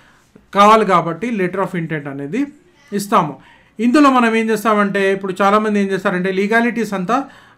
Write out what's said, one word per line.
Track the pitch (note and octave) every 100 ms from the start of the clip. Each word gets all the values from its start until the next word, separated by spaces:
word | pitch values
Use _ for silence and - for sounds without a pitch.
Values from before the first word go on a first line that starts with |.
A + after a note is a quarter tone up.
| _ _ _ - _
కావాలి. | G3 G#3 A3
కాబట్టి | G3 F3 E3 E3 A#3
letter | A3 F3+ F#3+
of | F#3 F3+
intent | E3 D#3 C#3+
అనేది | C#3 C#3+ G#3+ C#4+ - _ _ -
ఇస్తాము. | G3+ G3+ G#3+ D#3 C3+ - _ _ -
ఇందులో | A#3 D4 C#4
మనం | B3+ A#3 A3+
ఏం | A3
చేస్తామంటే, | G#3+ A3 G#3 G3+ G3 G3
ఇప్పుడు | G3 G3 F#3
చాలామంది | G3+ G#3 G#3+ G#3
ఏం | G3
చేస్తారంటే | F#3+ G3+ F3+ F#3
లీగాలిటీస్ | F#3+ G3+ A3+ A#3+ A#3 G#3
అంతా | G3 F3+ B3+ C#4 - -